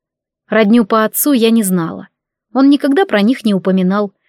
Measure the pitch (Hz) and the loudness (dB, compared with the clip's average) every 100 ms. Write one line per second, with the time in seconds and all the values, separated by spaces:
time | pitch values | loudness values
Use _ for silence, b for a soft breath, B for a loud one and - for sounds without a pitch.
0 | _ _ _ _ _ 214 208 240 214 220 | _ _ _ _ _ 0 2 2 2 0
1 | 214 - 294 269 226 226 196 185 165 - | -2 -2 -2 0 2 2 0 -2 -4 -8
2 | 196 _ _ _ _ 247 277 285 294 277 | -16 _ _ _ _ 0 2 2 2 0
3 | 392 208 202 262 220 196 190 190 185 202 | 0 0 0 0 -2 -2 0 0 0 -2
4 | 208 - | -4 -10